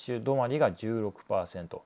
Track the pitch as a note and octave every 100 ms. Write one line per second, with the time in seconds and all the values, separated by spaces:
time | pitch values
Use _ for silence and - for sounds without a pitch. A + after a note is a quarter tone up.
0 | - A#2+ A#2+ C3+ A#2+ D3 B2+ E2+ A2 A2+
1 | G#2 - - G2 F2 F#2 E2+ -